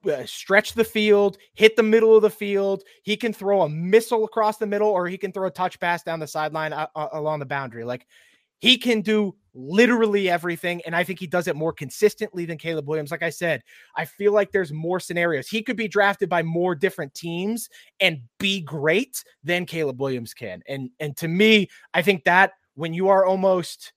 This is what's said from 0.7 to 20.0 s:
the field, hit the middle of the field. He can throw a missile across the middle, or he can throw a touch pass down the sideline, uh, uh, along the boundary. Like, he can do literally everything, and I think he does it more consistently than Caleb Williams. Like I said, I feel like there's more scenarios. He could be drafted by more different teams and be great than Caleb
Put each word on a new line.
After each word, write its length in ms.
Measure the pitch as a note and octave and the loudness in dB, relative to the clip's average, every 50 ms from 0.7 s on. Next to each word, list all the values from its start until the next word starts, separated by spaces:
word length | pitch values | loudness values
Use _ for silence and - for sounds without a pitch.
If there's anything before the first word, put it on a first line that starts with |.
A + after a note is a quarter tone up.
| - | -2
the 100 | A#3 A3 | -2 -2
field, 540 | A3 - A3 G#3+ G#3+ G#3 G3+ G3+ G3+ F#3+ _ - _ _ | 0 0 0 4 6 6 6 4 2 0 _ -20 _ _
hit 220 | - G#3+ A3 A3 | 4 4 6 6
the 60 | - | 6
middle 320 | A3 G#3+ G#3+ A3+ A3 A3 A3 | 4 6 6 6 8 8 8
of 60 | A3 | 8
the 60 | G#3+ G#3 | 6 4
field. 520 | G#3 - G#3 G3+ G3+ G3 G3 G3 G3 G3 - _ _ _ _ | 0 -4 -6 -2 -2 -2 0 -2 -4 -4 -8 _ _ _ _
He 120 | G3 G#3+ | -4 -4
can 160 | G#3 A#3+ A3+ | -2 -2 -6
throw 300 | G#3 - F#3+ G3 G3+ G3 | -4 -4 0 0 2 2
a 80 | E3+ D3+ | 2 0
missile 540 | D3+ D#3+ E3+ F3+ G3+ A3+ A3+ - B3 A3 A3 | -2 -6 0 4 4 4 4 4 0 -2 -2
across 340 | G#3+ - A#3 G#3+ G#3+ G#3+ - | -2 0 0 0 0 0 -2
the 80 | A3 | -4
middle, 220 | G3+ G3+ G#3 G#3+ G#3+ | -2 0 2 2 2
or 180 | G3+ F3+ F3+ F3 | 2 0 -2 -4
he 80 | F#3 | -6
can 160 | F#3+ - F#3+ | -6 -8 -8
throw 160 | - G3 F#3+ F#3 | -6 -4 -6 -6
a 20 | |
touch 300 | - - F#3 F3+ - _ | -4 -4 -4 -4 -4 _
pass 220 | F#3 E3+ F3 E3 | -2 -2 -2 -2
down 180 | - E3+ E3 E3 | -4 -8 -8 -6
the 60 | D#3 | -8
sideline, 480 | C#3 - D#3 D#3 D#3 D3+ D#3 D#3 D#3 D3+ | -8 -6 -4 -4 -4 -4 -4 -6 -4 -4
uh, 140 | D3+ D#3 - _ | -6 -6 -6 _
uh, 140 | D#3 D3+ - | -8 -8 -6
along 260 | D3 D#3 D3 D3+ D#3 D3 | -6 -6 -4 -4 -4 -4
the 80 | C#3+ | -6
boundary. 380 | B2+ C#3+ C#3 C#3 B2+ A2+ A#2 A2+ | -6 -6 -6 -6 -8 -12 -12 -8
Like, 220 | A#2+ B2 B2 _ _ _ _ _ _ _ _ _ _ _ _ | -8 -8 -10 _ _ _ _ _ _ _ _ _ _ _ _
he 160 | - A3+ B3+ | 2 2 2
can 260 | B3 - B3 A#3 G#3+ | 4 2 0 0 0
do 320 | F3 G#3+ G#3+ G#3+ G#3 F#3+ - _ _ _ _ | 2 0 2 2 0 -2 -6 _ _ _ _
literally 760 | C3 B2+ C#3 F3 G#3 B3 A#3+ B3 A3+ A3+ G#3+ G3+ G3+ G3 F3+ | -18 -12 -2 4 4 6 6 6 4 2 2 2 0 2 0
everything, 500 | F3 F3 E3 F3 E3+ E3 - F3 F3 F3 - | 0 0 -2 -6 -6 -4 -6 -6 -6 -6 -8
and 80 | E3 E3+ | -4 -2
I 80 | F3 F3+ | -2 -2
think 140 | F3+ F#3+ - | -2 -6 -10
he 80 | F#3 | -8
does 220 | D#3 F3+ F3+ E3+ F3+ | -4 -4 -2 -2 -2
it 80 | D#3 | -4
more 160 | D3 D#3 E3 | -2 -4 -4
consistently 720 | D#3+ - D3+ B2+ - - G#3 G#3 - - G#3+ - - F3+ E3+ | -4 -6 -14 -14 -2 2 2 2 2 0 -10 -10 -8 -8 -8
than 140 | D#3+ E3+ D3 | -8 -8 -8
Caleb 300 | - E3 E3 D#3 C#3+ C#3+ | -6 -6 -6 -6 -4 -4
Williams. 220 | D#3 D#3 D3 C#3 | -6 -6 -4 -6
Like 120 | E3 D#3 | -8 -6
I 80 | E3+ E3 | -6 -6
said, 320 | C#3+ - F3 E3+ D3+ A#2+ _ _ - - - _ _ | -6 -4 -2 -2 -2 -4 _ _ -20 -20 -20 _ _
I 80 | - E3 | -8 -8
feel 280 | - _ _ G3+ G#3 | -8 _ _ 0 2
like 180 | G3+ G#3 G3+ G3 | 4 4 2 2
there's 200 | - G3 F#3 D3 | 0 -2 -2 -2
more 280 | D3+ D#3 D#3+ E3+ F#3 F3+ | -6 -8 -4 -4 -4 -4
scenarios. 480 | - - F3 F3 E3+ E3+ D#3+ C3+ B2+ - | -4 -4 -2 -2 0 0 0 -2 -4 -4
He 140 | G#3 A3+ | -6 -4
could 140 | G#3+ - A#3+ | -4 -4 -4
be 120 | F#3+ A3+ G3 | -4 -4 -2
drafted 400 | - G3+ G3+ G3+ G3 _ G3+ E3 | 2 2 2 2 2 _ -2 0
by 140 | F3+ E3+ | 0 0
more 320 | D#3+ E3 E3 E3+ F3 F#3 F3 | 0 0 -2 0 0 0 0
different 400 | C#3 F#3+ F#3 - - D3+ C#3 _ | 0 -2 -2 -2 -4 -10 -10 _
teams 540 | - E3 E3+ E3+ E3+ F#3 G#3 A#3 A#3 - - _ - - _ _ _ | -12 -10 -8 -6 -4 -4 -4 -4 -6 -10 -14 _ -20 -20 _ _ _
and 200 | F#3+ F3+ D#3+ C3+ A#2+ _ _ _ | 2 2 2 -2 -12 _ _ _
be 220 | G3 G3 G3 G3 | -4 -2 -2 -4
great 600 | D#3+ C#3 D3 D3+ C#3 D#3 E3+ G#3 C#4 _ - - - _ _ _ - | -6 -8 -8 -2 0 2 2 2 -2 _ -10 -14 -14 _ _ _ -4
than 220 | D3 F3 F3+ F3+ | -4 -2 -2 -4
Caleb 340 | - D#3+ E3 D#3 C#3 B2+ B2 | -6 -4 -4 -4 -4 -4 -4